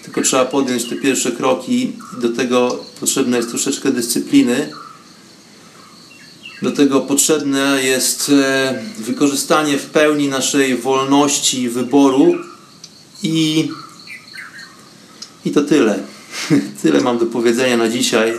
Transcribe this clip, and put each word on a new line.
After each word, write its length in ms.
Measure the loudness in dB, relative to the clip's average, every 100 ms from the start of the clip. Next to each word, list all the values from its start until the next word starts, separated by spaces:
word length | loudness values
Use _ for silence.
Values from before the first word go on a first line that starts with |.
Tylko 200 | -10 -4
trzeba 220 | 0 2
podjąć 400 | 2 0 0 -2
te 120 | -4 -4
pierwsze 360 | 0 0 -2
kroki 500 | -2 0 0 0 -2
i 380 | -2 -6 -14 -4
do 80 | -4
tego 560 | -2 0 2 0 -2 -10 -8
potrzebne 360 | -4 0 0 0
jest 120 | -2
troszeczkę 420 | -4 -4 -2 -2
dyscypliny. 800 | -2 -2 -4 2 4 4 2 -4 -8 -18 -20 -20 -20 -20 -20 -20 -20 -20 -20 -20 -20 -20 -20 -20 -20 -18 -8
Do 80 | -4
tego 300 | 2 2 2
potrzebne 840 | 0 0 2 0 0 0 0 0
jest, 480 | 0 0 -2 -4 2
e, 520 | 2 4 2 0 -4 -8 -10
wykorzystanie 800 | -6 -2 0 0 0 0 2 -2
w 80 | -2
pełni 420 | 2 2 2 0
naszej 480 | -2 0 2 2 0
wolności 920 | 0 0 4 4 4 2 -2 -2 -2
wyboru 640 | -2 2 4 4 6 4 2 -4 -18 -20 -20 -20 -20 -20 -8
i, 460 | -4 0 0 0 -2 -6 -16 -20 -20 -20 -18 -20 -18 -18 -20 -20 -20 -20 -20 -20 -20 -10
i 60 | -2
to 120 | 0
tyle. 360 | 2 4 2 0 -6 -16 -16
<laughs> 480 | -10 0 0 0 -2
Tyle 180 | 0 2
mam 180 | 2 0
do 80 | -2
powiedzenia 500 | 0 0 2 2 2
na 120 | 0
dzisiaj, 460 | 0 0 2 0